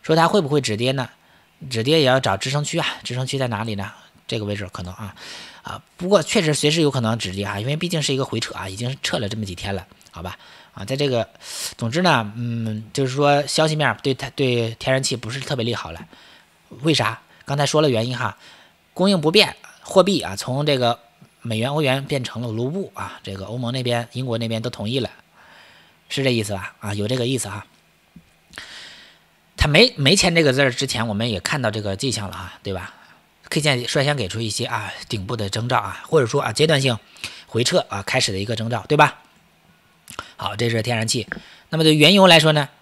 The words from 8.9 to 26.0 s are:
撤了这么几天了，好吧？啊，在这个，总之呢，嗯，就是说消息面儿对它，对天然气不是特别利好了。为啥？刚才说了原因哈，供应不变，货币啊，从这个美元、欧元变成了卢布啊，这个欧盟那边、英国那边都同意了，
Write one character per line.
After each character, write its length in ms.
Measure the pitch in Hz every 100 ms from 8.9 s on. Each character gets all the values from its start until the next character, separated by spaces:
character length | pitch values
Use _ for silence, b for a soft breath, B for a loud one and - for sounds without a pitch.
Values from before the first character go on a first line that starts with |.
| 135
撤 160 | - -
了 100 | 104
这 80 | 110
么 80 |
几 80 | 101
天 220 | 87 101
了， 100 | 98 - - _
好 120 | 87
吧？ 140 | 87 - B B B
啊， 100 | -
在 120 | 95
这 120 | 135 143
个， 220 | 120 110 - B B B -
总 140 | 117
之 100 | 147
呢， 320 | 185 135 104
嗯， 540 | 110 120 117 113 107 110
就 120 | -
是 100 | 131
说 300 | 135 143 143
消 220 | 139 - 156
息 80 |
面 120 | 151 139
儿 100 | 107
对 120 | 139
它， 160 | 131 127
对 400 | - 131 120 113 113
天 120 | -
然 120 | 131
气 120 | 135
不 140 | 123 107
是 100 | 131
特 160 | -
别 80 | 131
利 120 | 120
好 160 | 110 -
了。 140 | 85 - B B B B _ _ -
为 120 | 156
啥？ 280 | 127 107 113 b b
刚 120 | - 143
才 80 |
说 160 | 139 151
了 80 | 156
原 180 | 113 120
因 100 | 120
哈， 200 | 117 - B B B B _
供 160 | - 190
应 120 | 190
不 80 | 151
变， 260 | 208 185 - - -
货 200 | - 190
币 200 | 180 175
啊， 140 | 85
从 300 | 98 - 131
这 120 | 147 135
个 220 | 120 120 _ _ - _
美 180 | 120 110
元、 120 | 123
欧 100 | 151
元 220 | 139 135
变 180 | 139 143
成 180 | 127 -
了 60 | 120
卢 220 | 110 127
布 220 | 180 185
啊， 240 | - 98 -
这 140 | -
个 100 | 98
欧 120 | 95 135
盟 140 | 143
那 120 | 131
边、 240 | 123 117 113
英 120 | 123
国 120 | 131 113
那 100 | 113
边 140 | 113
都 80 | 117
同 200 | - 107
意 100 | 131
了， 100 | 110 - _ B B B B B B B